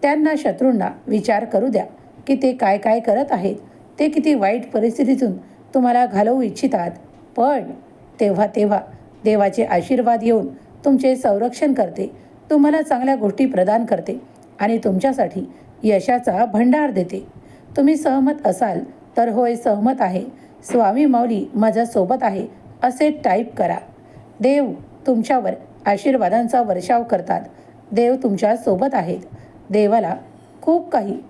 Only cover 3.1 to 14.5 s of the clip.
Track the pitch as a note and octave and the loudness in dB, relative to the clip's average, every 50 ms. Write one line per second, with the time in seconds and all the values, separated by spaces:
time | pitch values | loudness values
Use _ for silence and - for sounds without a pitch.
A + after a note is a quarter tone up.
3.1 | G3+ A3+ C#4+ C#4+ - G#3+ F3+ G3 G3+ - - - - - - - - - C#4+ D4+ | 0 0 0 -2 -2 -2 -2 -4 -4 -6 -12 -20 -20 -20 -20 -20 -6 -2 -2 0
4.1 | D4+ E4 B3+ D#4 D4 B3+ G3+ G3 G#3+ A#3+ G#3 - - A#3 G#3 A#3 A3+ - C#4+ A3 | 0 0 2 2 2 2 2 0 0 0 -4 -4 -4 0 0 0 0 0 0 0
5.1 | C4+ B3 C4 A3 F3+ F#3 - - - - - - - C4+ B3+ B3 A#3+ B3 B3 A#3+ | 2 0 0 -2 -2 -4 -10 -20 -20 -20 -20 -4 -2 0 2 2 4 2 2 2
6.1 | G#3 G3 G#3 A3 B3 C4+ B3+ G#3+ - - - C4+ C4 G3 F3 E3+ - - - - | 2 0 2 2 2 0 0 -2 -4 -2 -2 -2 -2 0 -4 -4 -8 -12 -20 -20
7.1 | - - - - - - A#3 C4+ D4 C4 F#3+ - - - - - - - - - | -20 -20 -20 -14 -4 0 0 2 2 0 -2 -6 -12 -16 -18 -20 -20 -20 -20 -20
8.1 | - - A3+ G#3 F#3+ F3 G#3+ G#3 - - G#3 G#3 G#3 F#3 - - - - - - | -4 -2 0 0 2 2 0 0 0 0 0 2 0 0 -2 -6 -18 -20 -20 -20
9.1 | - - - A3 G#3+ G#3+ G3+ G3 G3 - A3+ - - F3 E3+ - C4+ A#3+ B3 A3+ | -20 -4 0 0 2 2 2 0 2 0 -2 0 0 -2 0 0 -2 0 2 2
10.1 | A#3 A3+ G3+ A3+ A#3 A3 F3+ C3+ - - - - - - - D4 C#4 B3+ C4 C4 | 0 2 2 2 2 2 0 -4 -10 -14 -20 -20 -20 -4 0 2 2 4 4 2
11.1 | C4 B3+ C4 B3+ G3+ G3+ A3 B3 A#3+ - - D4 C4 C4 G#3+ F3 E3 - F#3+ - | 0 2 0 0 0 0 0 -4 -4 -2 -2 0 0 0 -2 -4 -2 -8 -8 -8
12.1 | - - - - - - - - D#4 D4+ C#4+ D4 D4+ D#4+ D#4 D#4 C#4+ A#3+ B3+ C4 | -10 -16 -20 -20 -20 -20 -6 0 2 4 4 4 4 2 0 0 -2 -2 0 0
13.1 | C4+ B3 G#3+ G3+ F#3+ - C#4 C4 - F3+ F#3 F#3+ G#3 A#3 A#3 A3 G#3+ F3 E3+ - | -2 0 0 -4 0 0 0 0 2 0 2 2 2 0 0 0 0 -2 -2 -4
14.1 | - B3+ - - - - - - | -10 -10 -10 -16 -20 -20 -20 -20